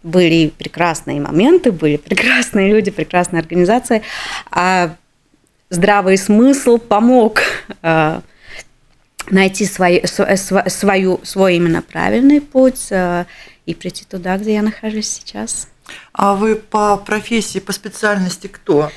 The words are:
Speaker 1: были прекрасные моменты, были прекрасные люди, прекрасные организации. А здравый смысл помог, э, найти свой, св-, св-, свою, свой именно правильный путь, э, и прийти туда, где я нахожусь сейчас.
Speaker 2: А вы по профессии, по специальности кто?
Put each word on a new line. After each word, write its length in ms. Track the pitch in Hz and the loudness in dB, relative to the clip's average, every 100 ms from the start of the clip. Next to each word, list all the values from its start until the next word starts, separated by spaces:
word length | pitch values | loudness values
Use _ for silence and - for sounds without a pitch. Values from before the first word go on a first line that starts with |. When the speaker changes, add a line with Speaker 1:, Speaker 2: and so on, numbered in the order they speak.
Speaker 1:
были 480 | 170 180 170 165 156 - | -6 -2 0 0 -2 -4
прекрасные 640 | 143 - 170 160 - 143 | -14 -4 -4 -4 -8 -8
моменты, 500 | 143 151 233 359 277 | -4 0 2 2 2
были 260 | 170 156 147 | 0 -2 -2
прекрасные 760 | - 185 233 254 240 214 196 | -2 -2 0 0 -2 0 2
люди, 180 | 214 214 | 2 0
прекрасные 480 | - 160 180 175 165 | -4 -4 -2 0 -2
организации. 640 | 160 175 175 240 247 220 - - - - - | -2 0 2 2 0 -2 -2 -12 -10 -12 -6
А 460 | - 180 185 175 160 _ _ _ _ _ _ _ | -2 0 2 0 -4 _ _ _ _ _ _ _
здравый 480 | 175 202 208 185 190 | 0 2 4 4 2
смысл 600 | 190 208 254 277 254 233 | 4 4 6 4 2 2
помог, 640 | 233 208 233 254 220 - - - - - | 2 2 6 6 4 2 -2 -6 -14 -6
э, 380 | 165 160 156 170 - _ - - - _ _ _ _ - - | 0 2 2 -2 -12 _ -20 -20 -20 _ _ _ _ -18 -2
найти 360 | 190 190 190 202 | 2 2 0 -4
свой, 360 | - 180 175 180 | 0 2 2 0
св-, 300 | - 202 190 | -2 0 0
св-, 320 | - 190 185 | 0 -2 -2
свою, 500 | - 202 190 185 180 | -2 0 2 0 -2
свой 320 | - 196 190 175 | -6 0 2 2
именно 240 | 170 165 | 2 0
правильный 580 | - 165 180 220 269 294 | -4 -4 -2 2 4 4
путь, 460 | 285 262 262 254 - | 2 2 2 2 -4
э, 360 | 190 180 175 175 - - _ - | -2 -2 -2 -6 -12 -20 _ -12
и 80 | 170 | -10
прийти 280 | 185 - - | -10 -14 -14
туда, 320 | 190 180 190 | -10 -6 -4
где 180 | 214 214 | -2 0
я 80 | |
нахожусь 440 | 214 214 220 214 214 | -2 -4 -8 -6 -6
сейчас. 600 | - - 208 226 - - _ - - - | -10 -12 -12 -10 -10 -12 _ -20 -20 -18
Speaker 2:
А 200 | - 202 | -2 0
вы 220 | 196 220 214 | 2 0 -2
по 420 | - 220 208 202 | -2 0 2 0
профессии, 640 | 196 214 208 233 202 185 | -2 -6 -2 -4 -2 -8
по 120 | - | -8
специальности 760 | 196 220 - 214 202 185 - 190 | -10 -10 -4 -2 0 -2 -6 -14
кто? 420 | - - 151 151 | -16 0 0 0